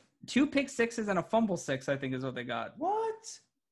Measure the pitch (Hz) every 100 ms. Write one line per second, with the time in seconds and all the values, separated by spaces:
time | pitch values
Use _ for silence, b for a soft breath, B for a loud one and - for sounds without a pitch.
0 | _ _ - 240 294 277 277 - 233 233
1 | 208 180 - 226 220 170 - 131 147 139
2 | 135 127 131 123 123 117 110 - 339 427
3 | 453 440 - - _ _ _